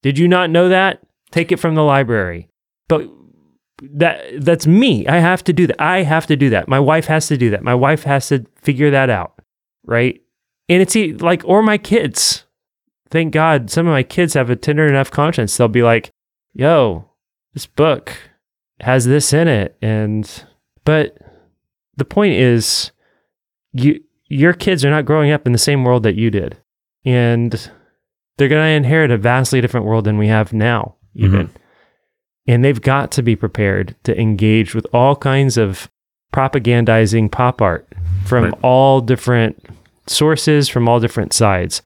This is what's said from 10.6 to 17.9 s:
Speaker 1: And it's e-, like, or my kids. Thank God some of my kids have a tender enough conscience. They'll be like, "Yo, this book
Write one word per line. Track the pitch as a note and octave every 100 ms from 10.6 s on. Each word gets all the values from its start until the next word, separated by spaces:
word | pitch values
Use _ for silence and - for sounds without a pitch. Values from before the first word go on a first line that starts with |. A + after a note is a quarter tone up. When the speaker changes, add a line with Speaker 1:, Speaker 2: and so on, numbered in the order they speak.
| -
Speaker 1:
And | F3+
it's | F#3 A3
e-, | F#3
like, | - E3+ F3 -
or | G3
my | A3 G#3
kids. | - A#3 C#3+ - - - _ _ _ _ _ _ _
Thank | D#3+ D#3+
God | D#3 D#3+ D3 A2
some | - E3+
of |
my | C#3+
kids | B2+ - E3+
have | D3 A#2+
a | A#2+
tender | - D3+ D#3
enough | C#3 C3+
conscience. | - D3+ D#3+ G#2+ -
They'll | A#2
be | B2
like, | A#2 A#2 - _ _ _ _
"Yo, | G#2 C#3 E3 A#2 E2+ - _ _ _ _
this | C3
book | - - D#3